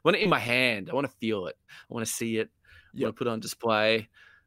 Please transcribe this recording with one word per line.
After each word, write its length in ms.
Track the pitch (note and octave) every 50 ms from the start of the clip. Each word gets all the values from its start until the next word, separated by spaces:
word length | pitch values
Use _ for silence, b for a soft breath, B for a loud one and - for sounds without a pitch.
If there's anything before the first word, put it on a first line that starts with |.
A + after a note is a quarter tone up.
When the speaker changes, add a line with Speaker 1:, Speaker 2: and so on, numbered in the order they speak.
| b
Speaker 1:
want 120 | E3 -
it 60 | - G#3+
in 80 | F#3
my 80 | D#3 B2+
hand. 500 | A2 A#2 A#2+ B2+ B2+ B2 A2+ G2+ F#2+ -
I 40 | -
wanna 140 | C3 F3 -
feel 380 | - - - A2 G#2+ G2+ F2+
it. 100 | E2 - _ _ _
I 240 | - - - - -
wanna 120 | A#2+ A2+
see 320 | - - - A#2+ A2+ A2 A2
it. 100 | A2 - _ _ B
I 60 | B B B B B B
Speaker 2:
Yep. 80 | - B2+
Speaker 1:
wanna 100 | A2 G#2+
put 140 | - B2
it 40 | A#2+
on 100 | A2+ A2
display. 680 | F#2+ - - - - A2+ A2 G#2+ G#2+ A2 A2+ A2 A2 - B B B B B B B